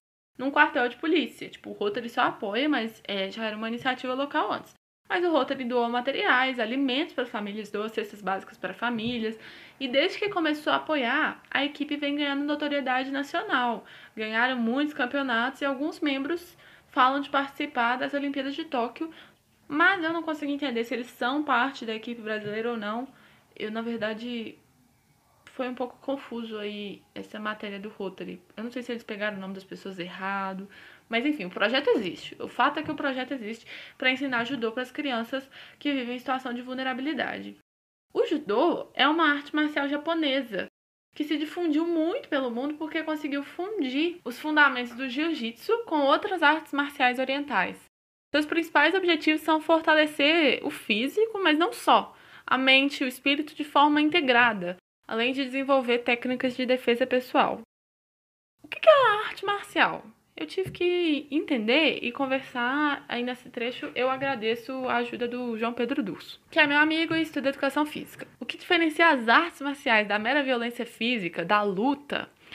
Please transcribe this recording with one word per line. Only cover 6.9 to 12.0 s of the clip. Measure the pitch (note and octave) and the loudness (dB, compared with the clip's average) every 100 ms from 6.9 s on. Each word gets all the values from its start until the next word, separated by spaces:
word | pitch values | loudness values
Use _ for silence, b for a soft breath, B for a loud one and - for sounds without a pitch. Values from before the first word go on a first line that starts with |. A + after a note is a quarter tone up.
| B3 E4 | 0 -2
pra | - A#3+ | -4 -6
famílias, | A3 G#3 G#3 G#3 | -4 -6 -8 -8
doou | G#3 A3 | -6 -4
cestas | A3+ G#3 G3+ | -4 -6 -6
básicas | F#3+ F#3+ - - | -4 -4 -4 -10
pra | F3+ | -10
famílias. | F#3 A#3 A#3 A3+ A#3+ A3 A3 B B B B | -4 -2 -2 -2 -2 -4 -6 B B B B
E | C4+ | 0
desde | C4 F4+ - | 2 2 2
que | G#4 | -2
começou | F#4 D#4 D4+ D4+ | 0 0 0 2
a | C4+ | 0
apoiar, | - D4+ A#3 C#4+ D4 - - | 2 0 2 0 0 -4 -6
a | B3+ C#4+ | -2 -2
equipe | D4 C#4+ | -2 -6
vem | D4 | -4